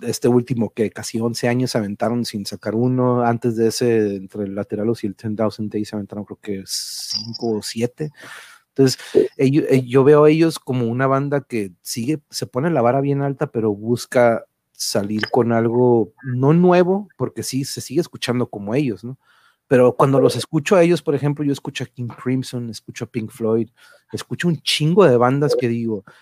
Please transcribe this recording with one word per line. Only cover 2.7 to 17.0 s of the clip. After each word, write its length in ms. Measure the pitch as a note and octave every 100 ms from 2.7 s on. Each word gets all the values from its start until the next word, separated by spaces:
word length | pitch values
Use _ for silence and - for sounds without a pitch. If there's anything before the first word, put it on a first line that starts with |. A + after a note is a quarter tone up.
uno, 480 | A2 B2+ B2+ B2+ B2
antes 340 | A#2+ A#2 B2 A2+
de 120 | A2+
ese, 480 | - B2 A2+ G#2 G2
entre 280 | F#2+ G#2
el 100 | G2
Lateralus 500 | G2 G#2 G#2 A2 A2+
y 20 | G#2+
el 100 | -
Ten 200 | A2 G#2+
Thousand 340 | A2 - G#2+
Days, 160 | G#2+ G#2+
se 60 | G#2+
aventaron 280 | G2 G2+
creo 140 | G2+ G2+
que 220 | - G2 F#2+
cinco 920 | - - - - G#2 A2 A2 A#2 G#2+
o 40 |
siete. 480 | - A2+ A#2+ - D3+ - - - - - _
Entonces, 280 | - C3+ - - - - -
ello-, 280 | C3+ D3 -
eh, 160 | C3+ B2
yo 160 | C3+
veo 200 | C3 D3
a 60 | D3+
ellos 280 | D#3+ E3 D3+
como 280 | - B2+ A#2
una 200 | B2 C3+
banda 360 | C3+ C#3+ C#3
que 300 | - A#2 G2 F2
sigue, 380 | - - A#2+ D3+ _
se 160 | - -
pone 240 | B2+ E3+
la 120 | D#3
vara 180 | A#2 C3+
bien 220 | C#3 C#3
alta, 260 | C#3 C3+ D3
pero 220 | A#2+ A2
busca 720 | G2+ A2 A#2+ - B2+ A#2+ A2 - _ _ -
salir 540 | - A2 G2+ G#2+ G#2
con 220 | B2 A#2
algo 600 | A#2 A#2 A#2+ B2 A#2 G#2 _
no 280 | C3 B2 C3+
nuevo, 560 | E3+ F3+ F3+ F3+ G3